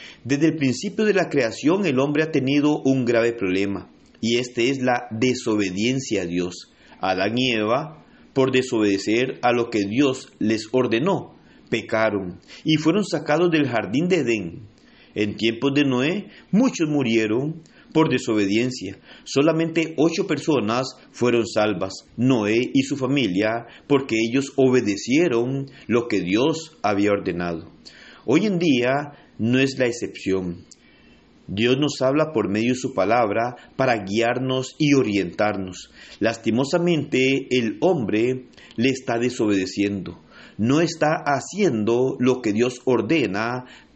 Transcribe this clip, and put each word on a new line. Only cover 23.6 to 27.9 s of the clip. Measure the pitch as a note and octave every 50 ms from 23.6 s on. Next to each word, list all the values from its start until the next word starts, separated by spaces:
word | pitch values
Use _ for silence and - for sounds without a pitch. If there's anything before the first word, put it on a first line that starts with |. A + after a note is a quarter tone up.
| - - - - -
porque | - C#3+ C3 C3+ C3 A2+
ellos | A2 A2+ A2+ A#2+ C#3 C3+ - -
obedecieron | - C3 C3 B2+ B2+ G#2+ G#2 G2 G2 - A2+ B2+ D3+ F3+ E3 A#2+ A#2 A#2+ B2+ C3+ C#3 C3+ C3+ - - -
lo | - A2 A#2+ A#2
que | - G#2+ F#2+
Dios | E2+ F2 F#2+ A2 C3 D#3+ D#3 D#3+ - - - _ -
había | G#2 G#2 G2 G2+ G#2
ordenado. | G2+ G2 F#2+ F#2+ F2 F2 F2 F2 E2+ D#2+ E2 - - - - -